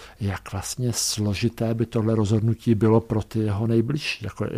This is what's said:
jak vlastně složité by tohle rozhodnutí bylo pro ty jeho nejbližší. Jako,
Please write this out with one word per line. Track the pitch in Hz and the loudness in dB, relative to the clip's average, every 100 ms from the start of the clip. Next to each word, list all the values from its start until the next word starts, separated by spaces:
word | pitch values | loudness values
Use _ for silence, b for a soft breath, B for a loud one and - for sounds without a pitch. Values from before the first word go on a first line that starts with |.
| B B | B B
jak | 101 92 - | -6 -6 -8
vlastně | 98 - - 123 | -8 -8 -4 -4
složité | 110 - - 104 95 113 - 113 | -2 -2 -2 -2 0 -2 -2 -2
by | 113 117 | -2 -2
tohle | 117 110 110 | 0 0 2
rozhodnutí | 101 110 113 113 - 110 | 2 2 2 0 2 4
bylo | 110 113 | 6 4
pro | - 110 | 4 -2
ty | - 113 | -2 -2
jeho | 107 101 113 | -2 0 0
nejbližší. | 113 113 143 - - 104 | 2 2 -2 -4 -6 -8
Jako, | - 107 | -6 -6